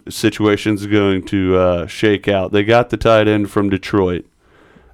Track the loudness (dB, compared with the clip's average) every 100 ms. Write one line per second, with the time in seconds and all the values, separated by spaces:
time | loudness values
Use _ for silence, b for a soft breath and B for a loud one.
0 | -16 -2 -2 0 0 0 0 -4 0 0
1 | 2 0 -2 -2 2 2 2 0 -6 -2
2 | 0 0 0 -2 0 -2 2 2 0 -2
3 | 2 4 4 0 -2 -2 -2 -2 -2 0
4 | 0 -4 -10 _ b b b b b